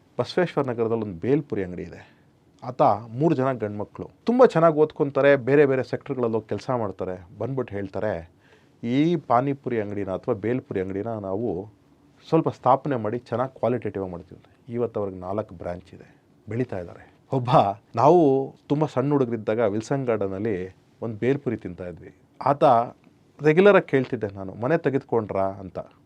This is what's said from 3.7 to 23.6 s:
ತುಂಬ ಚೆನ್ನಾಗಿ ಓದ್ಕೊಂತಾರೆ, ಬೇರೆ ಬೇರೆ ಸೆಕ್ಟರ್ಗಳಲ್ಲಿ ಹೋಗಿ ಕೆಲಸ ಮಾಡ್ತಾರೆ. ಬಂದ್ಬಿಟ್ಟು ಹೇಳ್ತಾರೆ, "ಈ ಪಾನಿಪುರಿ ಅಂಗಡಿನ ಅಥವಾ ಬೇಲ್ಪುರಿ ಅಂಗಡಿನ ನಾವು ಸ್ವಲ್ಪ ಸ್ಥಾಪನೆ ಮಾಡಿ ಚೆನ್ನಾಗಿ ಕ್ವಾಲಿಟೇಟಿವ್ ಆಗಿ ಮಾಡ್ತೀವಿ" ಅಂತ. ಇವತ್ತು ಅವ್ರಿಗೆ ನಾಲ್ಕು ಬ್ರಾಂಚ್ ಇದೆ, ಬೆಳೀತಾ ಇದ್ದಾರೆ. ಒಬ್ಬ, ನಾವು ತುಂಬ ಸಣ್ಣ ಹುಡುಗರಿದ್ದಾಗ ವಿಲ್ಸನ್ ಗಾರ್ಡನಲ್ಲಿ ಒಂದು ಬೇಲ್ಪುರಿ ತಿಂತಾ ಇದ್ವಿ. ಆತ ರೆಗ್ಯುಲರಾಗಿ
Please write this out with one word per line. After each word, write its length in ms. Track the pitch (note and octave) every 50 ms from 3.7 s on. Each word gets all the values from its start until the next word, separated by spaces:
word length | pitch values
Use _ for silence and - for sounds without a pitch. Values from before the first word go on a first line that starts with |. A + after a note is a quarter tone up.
| G#2 G#2 G2+ - - - F2 - - _ -
ತುಂಬ 200 | A#3 A#3+ B3+ B3+
ಚೆನ್ನಾಗಿ 320 | G#3+ - D#3+ E3 E3 D3+
ಓದ್ಕೊಂತಾರೆ, 600 | D3+ D#3 D#3 - - D3+ C#3 C#3 C#3 C#3 C#3+ C#3+
ಬೇರೆ 300 | C3+ A2+ B2+ C#3+ D3+ D3
ಬೇರೆ 160 | C3+ C3+ B2+
ಸೆಕ್ಟರ್ಗಳಲ್ಲಿ 520 | A#2 - C3 - - - C3+ B2+ A#2+ A2+ A2+
ಹೋಗಿ 140 | A2 A2 -
ಕೆಲಸ 220 | A2+ G2+ - -
ಮಾಡ್ತಾರೆ. 680 | B2+ A#2+ G#2+ F#2+ F#2 - F#2+ F#2 F2+ F#2 F2 F#2 G#2 G2+
ಬಂದ್ಬಿಟ್ಟು 360 | A#2+ B2+ C3+ B2+ A#2 - G2+
ಹೇಳ್ತಾರೆ, 560 | G2+ G2 F#2+ - G2 G2+ G#2+ F2+ E2 E2 - _ _ _ _ _ _ _ _ _ _
"ಈ 340 | - A#2 B2 C#3 D#3 E3+ F3
ಪಾನಿಪುರಿ 640 | D3+ - - A#2+ A#2+ C3+ C#3+ C3+ C#3 - C3 A#2+ A2
ಅಂಗಡಿನ 280 | G2+ G#2 G2+ G2+ G2 F#2+
ಅಥವಾ 260 | F#2 F2+ - B2+ A#2
ಬೇಲ್ಪುರಿ 460 | G2 G#2 A2+ B2+ C3 - - G#2 G2
ಅಂಗಡಿನ 280 | F#2 F#2+ F#2+ F#2+ G#2 A#2
ನಾವು 600 | A2+ G#2+ G2 F#2+ F#2+ G#2+ A#2+ A2 E2 F2+ G#2 A2 - _ _ _ _ _ _ _ _ _ - -
ಸ್ವಲ್ಪ 200 | E3 D#3+ D3+ C#3
ಸ್ಥಾಪನೆ 480 | - - - B2 C3+ C3+ - D3+ C3+
ಮಾಡಿ 220 | A#2 G#2+ G#2+ A#2+ A#2+
ಚೆನ್ನಾಗಿ 400 | - - A#2 A#2 C3 C3+ - -
ಕ್ವಾಲಿಟೇಟಿವ್ 460 | A2+ A#2 B2 A2+ A2 G#2 G2 G2 F#2+
ಆಗಿ 80 | F2+
ಮಾಡ್ತೀವಿ" 260 | F2 E2+ F2 - F2+ -
ಅಂತ. 320 | - _ _ _ _ A#2+
ಇವತ್ತು 300 | A#2 A#2+ A#2+ A2 A2+ A2
ಅವ್ರಿಗೆ 200 | G2+ G2 F#2+ F#2
ನಾಲ್ಕು 340 | F2+ F#2 G2+ G#2+ G#2+ - F#2+
ಬ್ರಾಂಚ್ 400 | E2 - F2 F2 F2 - - -
ಇದೆ, 220 | - - - _ _ _ _ _ _ _ G2+
ಬೆಳೀತಾ 300 | A2 A#2+ B2+ - A2 F#2
ಇದ್ದಾರೆ. 360 | E2+ F#2+ - - - - _ _ _ -
ಒಬ್ಬ, 180 | C3+ C3+ B2 - - C#3+ G#2+ G2+ G2+ - _ _ -
ನಾವು 580 | A2+ B2 D3 F3 F3 D#3+ C3+ C3+ C3+ C3+ C#3+ - _ _
ತುಂಬ 200 | - C#3+ D3 -
ಸಣ್ಣ 260 | - - B2+ C3 D3
ಹುಡುಗರಿದ್ದಾಗ 480 | D3 C3+ B2+ A#2 A#2 A2 G2+ A2+ A2 A#2+
ವಿಲ್ಸನ್ 460 | A#2 G2+ G2+ A2+ A2+ - C#3+ C#3 C3
ಗಾರ್ಡನಲ್ಲಿ 680 | A#2+ A2+ G2+ G2 G2 F#2+ F#2 - - G2 F2 F2+ F#2 - _ _ _ _ -
ಒಂದು 140 | A2+ A#2 A2
ಬೇಲ್ಪುರಿ 400 | G#2 A#2 B2+ C#3 C#3 - C3 A2
ತಿಂತಾ 320 | G2+ - F2+ F2 - F2+ F2+
ಇದ್ವಿ. 260 | E2+ - - - - _ _ _ _ - -
ಆತ 180 | C3+ C#3+ C#3 D#3+ C#3+ A#2+ A#2 A#2+ - - _ _ _ _ _ _ _ _ -
ರೆಗ್ಯುಲರಾಗಿ 440 | D3 D#3 D#3 F3+